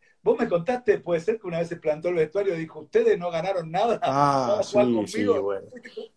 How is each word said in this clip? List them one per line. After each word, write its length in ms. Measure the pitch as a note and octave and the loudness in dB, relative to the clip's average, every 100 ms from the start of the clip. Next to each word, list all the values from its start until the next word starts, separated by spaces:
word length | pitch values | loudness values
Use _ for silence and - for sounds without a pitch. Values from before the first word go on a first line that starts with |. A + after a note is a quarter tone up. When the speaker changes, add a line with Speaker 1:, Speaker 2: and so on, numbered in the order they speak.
| _ _ | _ _
Speaker 1:
vos 160 | F#3+ - | 0 0
me 80 | A#3+ | 2
contaste, 500 | F3 E3+ B3 A3+ F#3 | 0 0 -2 2 2
puede 220 | E3+ E3+ | 2 -2
ser 200 | E3+ A3+ | 0 -4
que 60 | F#3 | -4
una 140 | E3 | -4
vez 80 | E3 | -4
se 80 | E3 | -4
plantó 320 | D#3 D3+ F3 | -2 -2 -2
el 60 | F3 | 0
vestuario 380 | D#3 G3 G3 | 0 0 -2
y 40 | E3+ | -2
dijo, 220 | D#3+ D#3 | -6 -12
"Ustedes 380 | D#3 G#3+ A#3 F#3 | -2 2 2 2
no 120 | F3 | 0
ganaron 400 | E3 F3+ F#3+ E3 | -4 -2 -4 -4
nada, 280 | E3+ A#3 - | -2 0 0
Speaker 2:
Ah, 460 | E3 C3+ C#3+ C#3 B2 | 0 2 4 2 0
Speaker 1:
¿van 100 | A#2+ | 0
a 40 | |
jugar 220 | - B2+ B2 | 0 2 2
Speaker 2:
sí, 80 | |
Speaker 1:
conmigo?". 400 | A#2 G2 G#2 G#2 | 2 -2 -2 0
Speaker 2:
sí, 60 | G2 | 2
bueno. 260 | G2 G2 - - - - - | 0 -4 -8 -20 -18 -16 -18